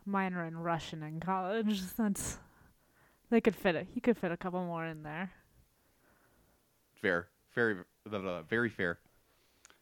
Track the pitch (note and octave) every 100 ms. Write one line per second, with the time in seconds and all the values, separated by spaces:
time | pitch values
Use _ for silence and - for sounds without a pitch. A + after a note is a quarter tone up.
0 | - G3 F#3+ F3+ E3 E3 E3+ E3 - D#3+
1 | D3+ D#3+ E3+ F#3+ F#3 A3 G#3+ G3+ F#3 -
2 | G#3+ F#3+ - - - - - _ _ _
3 | _ _ _ A#3 A3+ F#3 G3 D#3 F3+ A#3+
4 | B3 A3+ F3+ E3+ F#3+ F3+ F3+ E3 E3 D#3
5 | D3+ D#3 F#3 - _ _ _ _ _ _
6 | _ _ _ _ _ _ _ _ _ _
7 | G2+ F2 F2+ _ _ - A#2 F#2+ - _
8 | - G#2 F#2+ F2 D#2+ A2 A#2+ - F2+ E2+
9 | _ _ _ _ _ _ - _